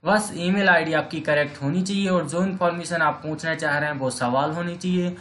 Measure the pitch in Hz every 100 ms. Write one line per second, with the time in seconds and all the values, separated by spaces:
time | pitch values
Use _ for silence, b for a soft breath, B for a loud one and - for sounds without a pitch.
0 | 156 208 214 175 175 196 196 170 160 156
1 | 147 160 151 147 143 - 139 175 185 196
2 | 196 180 156 170 190 185 175 170 165 170
3 | 156 147 151 151 165 160 160 147 151 143
4 | 135 123 123 135 147 160 175 175 180 180
5 | 180 180